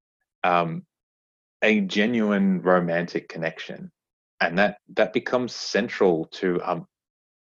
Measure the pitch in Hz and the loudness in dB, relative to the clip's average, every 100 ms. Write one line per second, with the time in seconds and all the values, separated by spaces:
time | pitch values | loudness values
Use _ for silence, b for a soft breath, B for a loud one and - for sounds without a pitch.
0 | _ _ _ _ 90 87 82 82 - _ | _ _ _ _ 0 2 0 -4 -12 _
1 | _ _ _ _ _ - 110 107 95 101 | _ _ _ _ _ -2 2 2 2 0
2 | 107 120 107 101 98 92 90 90 87 85 | 0 2 2 2 2 2 4 2 2 -2
3 | 85 82 - 82 82 - - - 185 _ | -2 -6 -8 -6 -6 -6 -12 -14 -16 _
4 | _ _ _ - 87 85 104 101 - - | _ _ _ -4 -2 2 0 -2 -6 -2
5 | 113 123 - 127 120 - - 101 117 - | 0 0 -2 -2 -2 -8 -4 -2 -2 2
6 | 98 80 80 - 95 87 - 85 - _ | 4 2 -2 -4 -2 0 -2 -6 -8 _
7 | _ _ _ _ | _ _ _ _